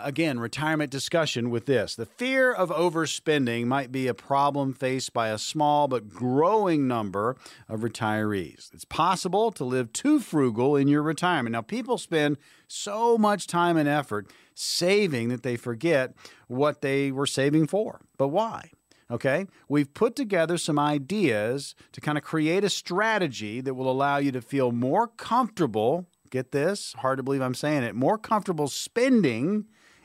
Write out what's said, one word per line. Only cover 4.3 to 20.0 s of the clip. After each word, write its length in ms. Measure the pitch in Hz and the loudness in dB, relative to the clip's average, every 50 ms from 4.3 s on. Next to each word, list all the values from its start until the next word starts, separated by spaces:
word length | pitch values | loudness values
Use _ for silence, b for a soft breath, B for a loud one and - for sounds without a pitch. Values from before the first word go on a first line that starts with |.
| 139 139 143 143 139 143 139 135 | 2 4 4 2 2 0 -4 -4
faced 400 | 123 - 135 131 131 131 - - | -4 -4 -2 -2 -2 -2 -4 -4
by 160 | - 120 113 110 | -2 -2 0 0
a 100 | 107 107 | -2 -4
small 520 | - - - 156 151 147 147 147 147 135 | -6 -6 -2 0 2 4 4 4 2 2
but 180 | 127 120 107 107 | 0 -4 -6 -8
growing 800 | - - 123 127 127 139 160 185 220 220 202 180 165 147 139 127 | -8 -6 -2 0 2 2 4 4 4 2 2 2 2 2 2 0
number 480 | 123 113 107 98 90 101 104 120 127 B B B B B B - | 0 -2 -2 -2 -2 -2 -2 -2 -2 B B B B B B -10
of 140 | 110 107 | -8 -6
retirees. 920 | 113 113 - - 117 107 107 110 107 107 104 98 85 73 - - - - - | -6 -6 -4 -4 -2 -2 0 0 0 -2 -2 -4 -4 -6 -12 -18 -20 -20 -20
It's 120 | 85 - | -20 -18
possible 680 | - - - 160 180 190 - - 185 175 202 226 226 | -8 -2 0 0 2 0 0 -2 -2 0 0 0 0
to 140 | - - 143 | -2 -4 -4
live 260 | 123 127 127 123 110 | -2 -2 -2 -2 -4
too 300 | - - - 285 302 285 | -6 -4 0 2 2 2
frugal 560 | 202 - - 151 135 123 107 113 123 143 147 139 | 0 0 0 2 2 2 2 2 2 2 4 4
in 100 | 139 143 | 4 4
your 140 | 143 151 | 4 2
retirement. 500 | 147 156 160 - 175 180 175 147 120 113 | 2 -2 -2 -2 0 0 0 0 -2 -2
Now, 100 | 117 117 | -4 -4
people 360 | 110 - 202 247 233 277 240 180 | -6 -6 -6 -8 -4 -4 -4 -6
spend 400 | - - 170 156 147 147 147 b b b b b b b | -4 -2 0 2 2 2 0 b b b b b b b
so 480 | - - - 202 202 220 233 240 233 226 | -12 -10 -8 -6 -4 0 2 4 4 4
much 300 | 214 208 208 180 - - | 4 2 2 0 -2 -4
time 280 | 175 170 175 175 170 | 0 2 2 4 4
and 140 | 160 151 147 | 2 2 2
effort 420 | 147 151 135 - 107 104 101 B B B B B B | 2 0 0 -2 -6 -6 -6 B B B B B B
saving 760 | - - - - - 175 180 202 208 208 175 139 117 113 120 | -10 -6 -4 -2 0 2 2 4 4 4 2 0 0 -2 -2
that 160 | 127 120 - | -4 -4 -4
they 140 | 131 120 117 | -4 -4 -4
forget 560 | - 123 120 110 143 170 160 135 131 123 - B B B B B B B | -6 -8 -6 -2 0 2 4 4 2 0 -4 B B B B B B B
what 320 | 120 127 147 151 143 - | -2 0 0 0 0 0
they 320 | - 135 135 139 139 139 | -2 0 0 0 0 0
were 160 | 131 135 143 - | -2 -2 -2 -2
saving 400 | - 139 135 143 147 160 160 - | 0 0 2 2 4 2 2 2
for. 320 | - 196 220 - - - - _ _ - | 0 -2 -2 -4 -6 -12 -18 _ _ -2
But 120 | 135 139 | -2 0
why? 420 | 147 196 220 226 - - - - - _ _ b b b b b | 2 0 -2 -2 -4 -10 -14 -16 -20 _ _ b b b b b
Okay, 340 | 120 117 - 135 135 170 196 b b b b b | -8 -2 0 0 0 0 -2 b b b b b
we've 260 | 139 147 143 - _ | 0 0 0 0 _
put 220 | - | 0